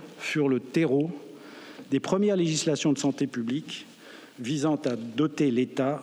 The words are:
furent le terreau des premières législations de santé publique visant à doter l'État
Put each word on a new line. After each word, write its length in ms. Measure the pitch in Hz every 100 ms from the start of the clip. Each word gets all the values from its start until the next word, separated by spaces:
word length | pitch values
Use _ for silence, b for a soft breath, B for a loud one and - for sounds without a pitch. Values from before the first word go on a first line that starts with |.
| - -
furent 300 | - 156 143
le 120 | 127
terreau 500 | - 165 160 139 156 - - B B B B B -
des 100 | 135
premières 360 | - 190 208 190
législations 580 | 170 156 160 143 160
de 40 | 135
santé 280 | 143 131 135
publique 580 | 123 117 135 156 - - B B B B -
visant 380 | 117 151 151 147 135
à 100 | 120
doter 540 | 117 113 151 147 147
l'État 500 | 120 123 - 131 147